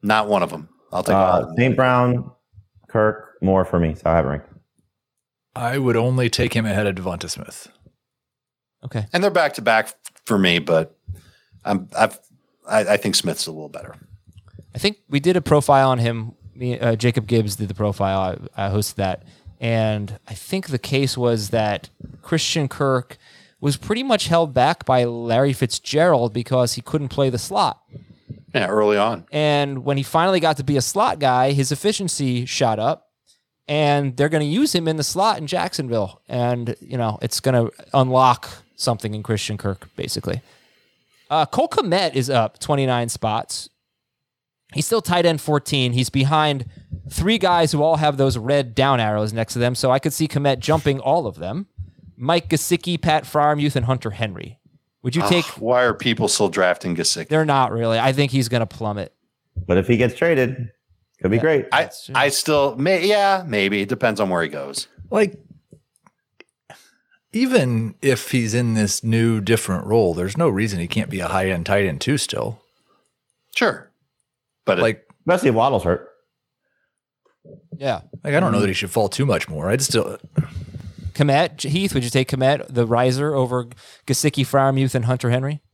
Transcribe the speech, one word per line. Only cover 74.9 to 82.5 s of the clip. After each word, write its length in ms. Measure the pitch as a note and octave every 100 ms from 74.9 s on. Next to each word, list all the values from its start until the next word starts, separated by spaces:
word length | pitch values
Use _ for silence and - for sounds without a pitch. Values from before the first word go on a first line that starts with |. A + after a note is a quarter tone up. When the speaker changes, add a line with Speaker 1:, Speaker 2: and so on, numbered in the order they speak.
| A2 _ _
Speaker 2:
Especially 280 | - F3+ D3
if 40 |
Waddle's 300 | A2 B2 A#2
hurt. 240 | F2 F2+ - _ _ _ _ _ _ _ _ _ _ _ _ _ - - _ E3
Speaker 4:
Yeah. 240 | C#3 G#2+ - -
Speaker 3:
like, 100 | D3+
I 60 | D3
don't 120 | F#3
know 60 | G#2+
Speaker 4:
Mm-hmm. 20 |
Speaker 3:
that 60 | G2+
he 60 |
should 160 | F#2 G2
fall 180 | A2+ G2+
too 180 | - C3+
much 220 | G#2 -
more. 200 | D#2 E2+
I'd 120 | A#2+
still 360 | C3+ B2+ - G#2 - - - - - - - - -
Speaker 4:
Kmet, 420 | - D3 D#3 E3+ D3+
J-, 120 | D#3+
Heath, 260 | D3+ G3
would 100 | C#3
you 60 | A#2+
take 180 | C3 C3
Kmet, 380 | C3+ C3